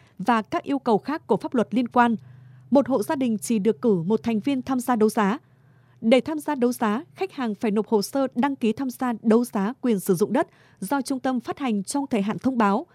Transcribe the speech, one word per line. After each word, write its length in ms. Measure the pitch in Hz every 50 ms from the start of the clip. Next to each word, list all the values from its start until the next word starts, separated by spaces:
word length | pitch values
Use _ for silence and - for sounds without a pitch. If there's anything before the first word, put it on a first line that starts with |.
| _ _ _ -
và 240 | 190 - 240 220
các 200 | 208 - - 349
yêu 160 | - - 277 269
cầu 200 | - 254 220 190
khác 280 | - - 294 330 -
của 100 | - 214
pháp 180 | 185 - 311 -
luật 200 | 247 208 - 202
liên 140 | 247 247 220
quan. 280 | - 247 240 240 226 190 - - - - - - - - - -
Một 180 | 233 277 269 -
hộ 140 | 269 262
gia 140 | 208 - 320
đình 220 | 277 269 240 220 196
chỉ 200 | - - 233 220
được 240 | 185 226 214 -
cử 200 | - 233 202 175
một 200 | 160 175 220 220
thành 180 | - 233 226 214
viên 220 | - 285 277 254
tham 180 | - - 262 254
gia 160 | 233 - 247
đấu 120 | 214 214 220
giá. 300 | 214 220 208 190 220 320 - _ _ _ _ _ _ _ _ _ _ _
Để 200 | - 226 262 254
tham 180 | 254 - 320 302
gia 160 | - - 294
đấu 180 | 269 240 247
giá, 320 | 240 - 247 214 208 254 339 - _
khách 180 | - 370 381
hàng 220 | - 285 254 226 208
phải 160 | - - 220
nộp 180 | 196 220 208 -
hồ 140 | 233 208
sơ 240 | 196 - - 277 269 262 -
đăng 220 | 247 233 285 277
ký 160 | - - 220
tham 180 | 220 - 277 262
gia 220 | 240 - 262 247 233 202
đấu 220 | - 233 214 240 247
giá 280 | 240 - 214 190 208 269 -
quyền 200 | - 247 220 190
sử 140 | - - 190
dụng 180 | 160 208 -
đất 160 | 202 277 330 - _ _ _ _ _ _
do 220 | 190 185 285 277
trung 180 | 262 - 277 254
tâm 200 | - 262 262 240
phát 180 | - - 359 -
hành 260 | 285 247 214 202 185
trong 220 | - - 285 277
thời 160 | - - 202
hạn 160 | 196 208 214 -
thông 200 | - 254 262 233
báo, 280 | 214 202 196 240 349 -